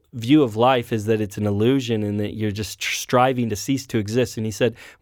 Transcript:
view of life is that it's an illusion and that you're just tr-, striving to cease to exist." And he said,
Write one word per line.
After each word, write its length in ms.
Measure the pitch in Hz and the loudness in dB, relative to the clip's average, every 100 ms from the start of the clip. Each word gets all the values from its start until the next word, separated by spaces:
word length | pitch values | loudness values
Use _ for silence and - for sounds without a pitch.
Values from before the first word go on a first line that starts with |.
| _ | _
view 280 | 127 113 151 | -8 4 4
of 140 | 127 107 | 4 4
life 360 | 120 131 117 | 4 4 0
is 140 | 113 104 | -2 0
that 160 | 110 | 0
it's 160 | 104 - | -2 -2
an 80 | 104 | -2
illusion 560 | 101 113 135 120 110 | 2 2 2 0 -2
and 180 | 104 104 | -2 -2
that 140 | 104 | -4
you're 180 | 110 107 | -4 -4
just 280 | 101 104 - | -4 -8 -8
tr-, 160 | - - | -8 -8
striving 540 | - 123 127 123 117 | 0 2 4 2 -2
to 60 | 104 | -4
cease 300 | - 135 - | -4 -4 -2
to 140 | 117 | -4
exist." 360 | 101 117 117 - | -2 -2 -2 -4
And 120 | 110 | -8
he 40 | |
said, 240 | - 123 - - - | 0 -2 -2 -12 -10